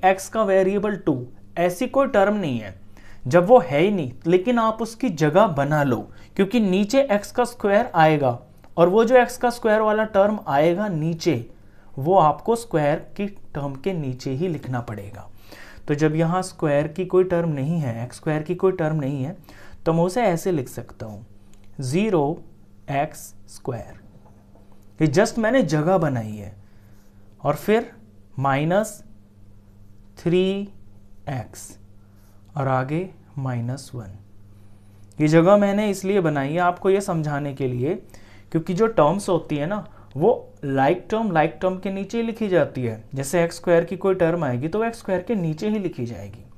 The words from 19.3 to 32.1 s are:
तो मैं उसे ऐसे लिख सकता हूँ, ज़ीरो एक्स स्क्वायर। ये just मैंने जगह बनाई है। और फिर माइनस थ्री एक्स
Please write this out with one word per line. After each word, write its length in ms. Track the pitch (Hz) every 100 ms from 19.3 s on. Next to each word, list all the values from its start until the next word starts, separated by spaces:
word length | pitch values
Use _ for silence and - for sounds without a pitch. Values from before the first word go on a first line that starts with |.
| - - - - - -
तो 80 |
मैं 100 | 165
उसे 200 | 180 214
ऐसे 280 | 220 165 196
लिख 180 | 160 120
सकता 360 | - - - 113
हूँ, 200 | 101 - - - - - -
ज़ीरो 640 | 131 165 220 175 143 170 - - - - -
एक्स 420 | 139 156 - - - -
स्क्वायर। 500 | - - 120 - - - - - - - - - - - -
ये 140 | 156
just 260 | 156 208 -
मैंने 240 | 220 269
जगह 340 | 165 151 156 190
बनाई 380 | 156 123 107 107
है। 200 | 95 - - - - - - - - -
और 120 | 139 147
फिर 360 | - 220 254 - - - - -
माइनस 600 | 135 135 156 190 220 - - - - - - - - - - - - -
थ्री 520 | 170 180 190 196 202 - - - - - -
एक्स 480 | 131 - - - - - - -